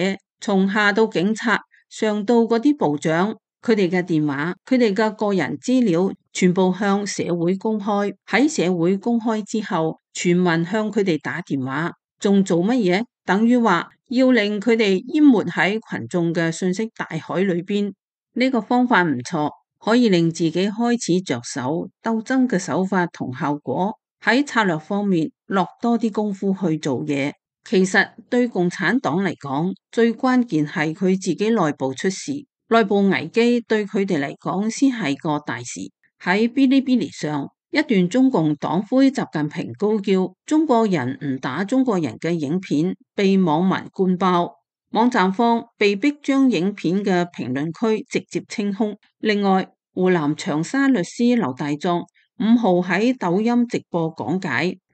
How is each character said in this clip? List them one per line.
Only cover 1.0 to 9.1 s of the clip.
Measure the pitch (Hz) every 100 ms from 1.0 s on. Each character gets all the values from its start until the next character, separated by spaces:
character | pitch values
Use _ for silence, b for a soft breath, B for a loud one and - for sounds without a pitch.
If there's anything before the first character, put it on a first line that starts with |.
| 220
警 | 185 185
察， | 220 233 202 - b b
上 | - 220 208
到 | 202 240
嗰 | 226 233
啲 | 285 294
部 | 175 147
長， | 175 160 202 220 _ _
佢 | -
哋 | 220 180
嘅 | 180
電 | 180 160 151
話、 | 139 156 -
佢 | - 254
哋 | 233
嘅 | 196 220
個 | 214 208
人 | 196 139 151
資 | - 254
料 | 233 165 190 - _
全 | - 185
部 | 180 185 185
向 | 202 196 202
社 | - - 175
會 | 170 190
公 | 220 214
開， | 196 202 202 190 -
喺 | 196 294
社 | - 170
會 | 180 170 196
公 | 214